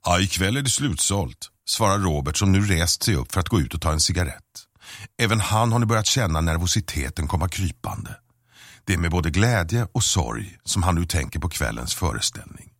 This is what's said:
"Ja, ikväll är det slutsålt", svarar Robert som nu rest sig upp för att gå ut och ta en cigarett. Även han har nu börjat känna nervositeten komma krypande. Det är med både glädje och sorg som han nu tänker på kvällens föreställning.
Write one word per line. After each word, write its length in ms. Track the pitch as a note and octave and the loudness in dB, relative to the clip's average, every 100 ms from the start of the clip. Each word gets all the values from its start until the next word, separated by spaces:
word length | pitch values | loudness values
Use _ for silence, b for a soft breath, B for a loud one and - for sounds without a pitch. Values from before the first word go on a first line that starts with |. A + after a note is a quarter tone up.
| - | 2
"Ja, 140 | F2 | 0
ikväll 380 | F#2+ - F#2+ B2+ | 0 0 0 0
är 40 | |
det 80 | C3+ | -2
slutsålt", 800 | - A2+ E2 - G2 C2+ - - _ - | -2 -2 0 0 0 -4 -8 -20 _ -6
svarar 340 | - G#2+ G2 | 2 2 4
Robert 380 | F#2 D2 C#2 D#2 | 2 2 0 2
som 140 | G2 | 4
nu 100 | F#2+ | 4
rest 420 | G2+ E2 D#2+ - | 4 2 2 0
sig 120 | - D#2+ | 0 0
upp 160 | - | 0
för 80 | - | -2
att 100 | E2 | 2
gå 100 | G2 | 0
ut 140 | C2+ | 0
och 80 | D#2 | -2
ta 100 | E2 | 0
en 80 | D#2 | 0
cigarett. 680 | - E2 D2 - _ - - _ B B G#2 - | 0 0 -2 -6 _ -20 -20 _ B B -16 -2
Även 220 | A2+ A2+ | 0 2
han 320 | G2 G#2+ A#2 | 2 2 4
har 80 | A#2 | 2
nu 60 | A2+ | 2
börjat 200 | A2 G2+ | 2 2
känna 360 | C3+ G2+ D#2+ | 0 2 2
nervositeten 880 | E2 E2 F2+ A2 - D#2+ C2 - D2 | 2 2 0 0 -2 -4 -4 -4 -2
komma 220 | E2+ F2 | -2 -2
krypande. 720 | - F2+ - - - - - _ _ B B B B - | -2 -4 -4 -8 -8 -10 -16 _ _ B B B B -2
Det 80 | |
är 40 | F2 | 0
med 140 | E2+ | 2
både 200 | F2 D#2+ | 0 0
glädje 560 | D#2 A2+ A2+ E2 A#2 A2+ | 2 2 2 0 -2 -2
och 120 | C3 | -2
sorg 540 | - - - A1+ G2+ - | 0 0 0 -4 -8 -12
som 200 | - G2 | -4 0
han 120 | F2+ E2+ | 2 0
nu 100 | E2 | 0
tänker 340 | - B1+ - | -2 -2 -4
på 100 | D2+ | -6
kvällens 460 | - B1 A1 B1 - | -4 -4 -4 -6 -2
föreställning. 760 | E2+ A1 - - - - - | -2 -2 -4 -6 -16 -20 -20